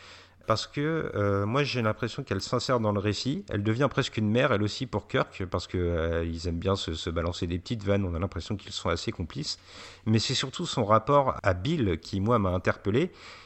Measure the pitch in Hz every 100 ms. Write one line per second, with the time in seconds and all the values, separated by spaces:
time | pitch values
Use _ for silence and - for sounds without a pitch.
0 | - - - - - 110 - - 147 160
1 | - - 101 98 101 127 139 120 110 107
2 | 117 - 135 98 - 123 - 123 107 101
3 | 101 98 127 160 202 104 104 113 139 -
4 | 131 - 107 113 139 104 104 - 131 107
5 | - 131 147 - 90 92 - 92 87 85
6 | 82 82 85 82 87 85 95 98 - 80
7 | - 85 82 90 90 87 - 120 101 101
8 | 95 82 90 87 - 104 - - 92 82
9 | - - 82 69 76 - - - - -
10 | - 113 - 131 135 - 175 - 101 110
11 | - 143 135 - 101 90 104 165 104 80
12 | - 95 101 120 98 90 107 - 104 110
13 | 180 - - -